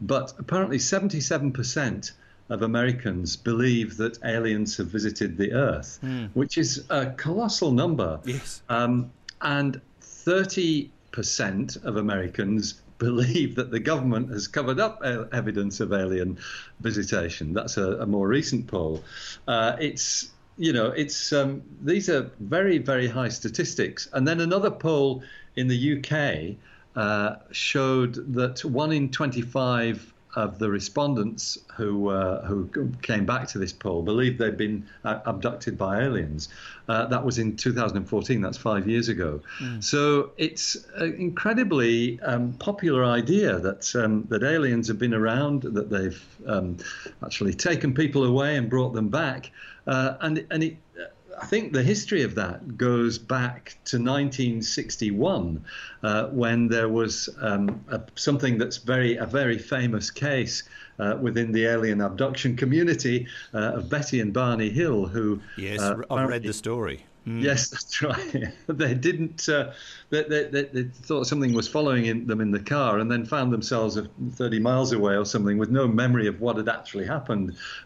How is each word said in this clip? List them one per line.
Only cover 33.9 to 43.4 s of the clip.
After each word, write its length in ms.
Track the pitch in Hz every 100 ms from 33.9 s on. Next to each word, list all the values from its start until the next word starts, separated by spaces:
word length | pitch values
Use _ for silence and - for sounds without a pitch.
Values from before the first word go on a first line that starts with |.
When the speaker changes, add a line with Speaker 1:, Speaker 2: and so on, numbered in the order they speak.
| 85
Speaker 1:
believed 360 | 85 110 127 123
they'd 200 | 110 101
been, 280 | 107 104 - -
uh, 160 | 110 107
abducted 540 | 117 98 117 - - 98
by 240 | 95 101
aliens. 480 | 135 110 78 76 - - - - -
Uh, 160 | 113 120
that 180 | 120
was 140 | 131 117
in 180 | 110 107
two 160 | 127
thousand 240 | 117 110 101
and 100 | 87
fourteen. 360 | 104 101 120
That's 160 | 95 -
five 280 | 117 101 95
years 220 | 113 117
ago. 320 | 90 85 73 - -
Speaker 2:
Mm. 220 | 131 117
Speaker 1:
So 480 | 101 147 147 143 - -
it's, 400 | 156 - - - - -
uh, 60 | 165
incredibly, 1120 | - 180 170 208 226 220 151 117 117 120 123
um, 320 | 160 120 120 120
popular 480 | - 202 165 131 123
idea 520 | 120 120 196